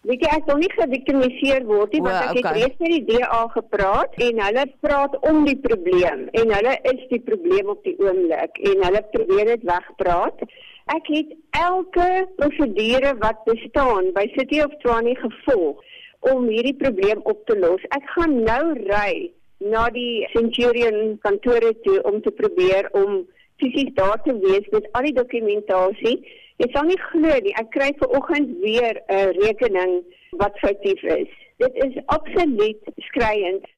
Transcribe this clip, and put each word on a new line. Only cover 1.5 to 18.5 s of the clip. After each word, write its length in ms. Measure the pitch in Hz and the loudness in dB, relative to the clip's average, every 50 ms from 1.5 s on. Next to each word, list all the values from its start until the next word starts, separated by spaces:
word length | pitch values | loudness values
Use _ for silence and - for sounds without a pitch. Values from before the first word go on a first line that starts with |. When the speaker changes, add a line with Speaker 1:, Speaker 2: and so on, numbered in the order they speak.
| 269 262 247 | 0 0 2
Speaker 1:
word 280 | 214 208 202 208 208 214 | 2 2 2 2 2 0
nie, 80 | 311 | 0
Speaker 2:
O, 20 | - | 0
Speaker 1:
want 120 | - 190 | 0 0
ek 220 | 180 151 - 175 | 0 -2 0 -2
Speaker 2:
okay. 140 | 247 240 180 | -2 0 0
Speaker 1:
het 60 | 156 | 0
reeds 200 | 220 240 269 - - | 0 0 0 0 -2
met 100 | 339 330 | 0 0
die 140 | 339 311 220 | 0 0 0
D 160 | - 220 247 247 | 2 2 2 2
A 240 | - - 226 226 | 0 0 -2 -2
gepraat 640 | 226 - 233 226 - - 202 196 190 202 254 349 - - | -2 -4 -6 -6 -4 -2 0 0 2 2 0 0 -2 -2
en 260 | - 240 240 233 226 202 | -2 0 0 0 0 0
hulle 220 | 202 214 254 285 277 - _ | 0 0 0 -2 -2 -6 _
praat 340 | - 302 285 277 277 277 269 277 | -2 0 0 0 0 -2 -2 -2
om 240 | - 311 311 311 294 | 2 2 4 4 4
die 100 | 294 262 | 2 0
probleem 720 | - - - 226 190 165 180 185 180 180 165 - - - - | -2 0 -2 -2 0 0 2 2 4 2 2 0 -4 -8 -4
en 200 | - 226 226 226 | 0 0 2 2
hulle 260 | 202 202 214 262 269 - - | 2 2 2 2 0 0 0
is 240 | 262 262 254 - - | -2 -2 -2 -4 -6
die 100 | 240 233 | -6 -4
probleem 500 | - - - - 165 175 185 202 196 202 | -2 -4 -4 -2 2 2 2 2 0 -2
op 140 | - - - | -6 -6 -6
die 120 | - - - | -8 -2 0
oomblik 580 | 196 196 180 190 180 165 160 - 165 165 - | 0 2 2 2 0 0 0 -2 -4 -6 -8
en 260 | - - 196 196 196 185 | -4 0 0 2 2 2
hulle 180 | 180 196 214 214 214 | 2 2 0 -2 -2
probeer 340 | - 226 220 349 381 202 214 | -2 -2 0 2 2 2 4
dit 180 | 311 233 226 - | 2 0 0 0
wegpraat. 800 | 175 - 180 - - - - 196 180 175 175 214 311 - - - - - - - - - - _ | -2 -2 -2 -4 -10 -6 -2 0 2 2 2 0 -2 -4 -8 -14 -14 -14 -20 -20 -20 -20 -14 _
Ek 220 | - 285 330 320 | -6 -6 -6 -4
het 240 | - 294 311 311 311 - - _ _ | -2 -2 -2 -2 -6 -12 -20 _ _
elke 760 | - 302 339 349 370 381 349 370 - 359 349 359 370 381 381 370 - | -2 0 0 0 0 -2 -4 -2 0 2 2 2 2 0 -2 -4 -2
prosedure 800 | - - 294 - - 294 233 190 202 220 226 240 262 254 277 269 220 | -2 -2 -2 0 0 -2 0 0 -2 0 0 0 2 2 0 -2 0
wat 260 | 214 220 226 226 - | -2 -2 -2 -2 -2
bestaan 680 | 226 233 226 - 220 - 302 269 254 226 190 185 185 | -2 -2 -2 -4 -4 -2 0 2 2 2 2 0 0
by 160 | 175 196 202 - - | 0 -2 -4 -2 -2
City 240 | 277 262 269 294 302 | -4 -4 -2 0 0
of 160 | 294 285 294 | 0 -2 -4
Tshwane 380 | - - - 233 226 233 240 247 | -4 0 0 0 2 0 0 -2
gevolg 640 | - - 233 - - - 302 262 202 165 147 - - _ - - - - - _ _ | -2 -6 -10 -10 -6 0 2 2 2 2 0 -2 -6 _ -20 -20 -20 -20 -20 _ _
om 300 | - 254 269 254 247 233 | 0 2 2 2 2 0
hierdie 260 | 214 226 240 277 269 | 0 0 0 -2 -2
probleem 460 | 277 285 269 214 180 196 208 220 208 - | 0 -2 -2 0 2 2 2 0 0 -2
op 220 | - - 214 - | -4 -4 -4 -2
te 140 | - 226 202 | -2 0 2
los. 220 | 180 165 180 190 - - - | 4 2 2 0 -2 -6 -6
Ek 80 | 285 277 - - | -6 -6 -4 -2
gaan 260 | 349 339 320 285 240 220 | 0 0 2 2 2 2
nou 300 | 220 | 2